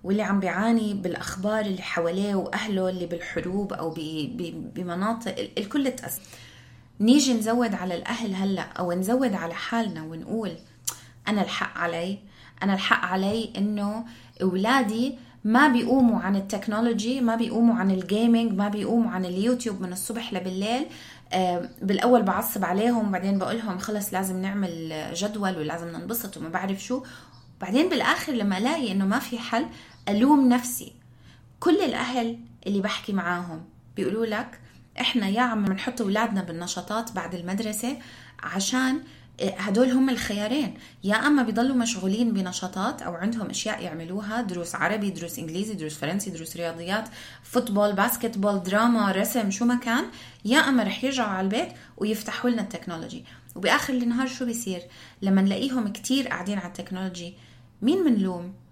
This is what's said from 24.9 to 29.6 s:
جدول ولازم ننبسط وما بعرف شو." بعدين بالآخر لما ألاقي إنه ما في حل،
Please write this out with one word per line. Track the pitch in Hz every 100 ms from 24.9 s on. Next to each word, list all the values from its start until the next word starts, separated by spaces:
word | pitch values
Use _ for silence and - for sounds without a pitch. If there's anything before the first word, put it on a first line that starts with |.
| 156 -
جدول | 170 208 214 196 175
ولازم | 151 165 170
ننبسط | 165 175 233 196 -
وما | 160
بعرف | 180 196 196
شو." | - 254 - - - - - -
بعدين | 185 240 359
بالآخر | 269 262 330 -
لما | 247 202 185
ألاقي | 240 320 240
إنه | 190 196
ما | 233
في | - 233
حل، | - 233